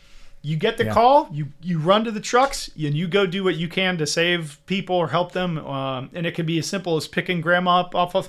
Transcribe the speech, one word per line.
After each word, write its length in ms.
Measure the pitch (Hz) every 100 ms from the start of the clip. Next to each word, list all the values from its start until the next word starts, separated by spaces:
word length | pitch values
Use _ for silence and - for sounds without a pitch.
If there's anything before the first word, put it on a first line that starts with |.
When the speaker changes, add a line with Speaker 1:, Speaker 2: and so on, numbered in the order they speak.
| - - - -
Speaker 1:
you 120 | 147 156
get 200 | 214 226
the 80 | 220
Speaker 2:
Yeah. 80 |
Speaker 1:
call, 340 | 147 240 285 302
you, 180 | 147 147 -
you 180 | 170 165
run 240 | 156 202
to 60 | 226
the 80 | 214
trucks, 500 | - 240 269 - -
and 200 | - 147 147
you 100 | 180
go 200 | 196 196
do 180 | 190
what 100 | 185 160
you 120 | 170
can 300 | 190 185 180
to 80 | 147
save 520 | - 170 175 156 - -
people 300 | 196 185 180
or 100 | 151
help 220 | 156 175
them. 260 | 185 180 156
Um, 520 | 131 139 135 131 143
and 120 | 175 170
it 80 |
can 120 | 165 160
be 120 | 165
as 80 | 151
simple 300 | 196 175 160
as 100 | -
picking 340 | - 175 175
grandma 400 | 160 175 180 180
up 140 | 175
off 220 | 180 175
of, 120 | 190